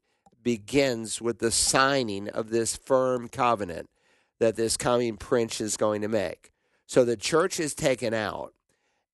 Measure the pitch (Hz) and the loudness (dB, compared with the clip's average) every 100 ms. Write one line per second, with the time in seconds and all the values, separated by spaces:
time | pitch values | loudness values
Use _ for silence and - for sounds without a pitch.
0 | _ _ _ _ 117 117 101 135 139 117 | _ _ _ _ -4 -4 0 2 2 0
1 | 110 - 117 107 117 - - 143 135 139 | -6 -6 -4 -2 0 2 2 4 4 2
2 | 117 98 101 - 110 113 113 - - 131 | 0 -4 -6 -6 -2 -2 -2 -4 0 2
3 | 131 127 117 - 123 113 95 80 - _ | 2 0 -4 0 0 2 -2 -8 -12 _
4 | _ _ _ - 113 107 113 - 147 120 | _ _ _ 0 0 2 0 0 0 2
5 | 123 104 - 127 113 - 107 - 110 107 | 0 -4 0 0 0 -2 -4 -2 0 0
6 | 104 110 90 - _ _ _ _ - - | -2 -2 -2 -6 _ _ _ _ 0 4
7 | 120 113 - 160 180 - 156 - 151 127 | 4 2 0 2 2 -2 -4 -2 0 0
8 | 120 110 104 78 69 _ _ _ _ _ | -2 -2 -2 -6 -10 _ _ _ _ _
9 | _ | _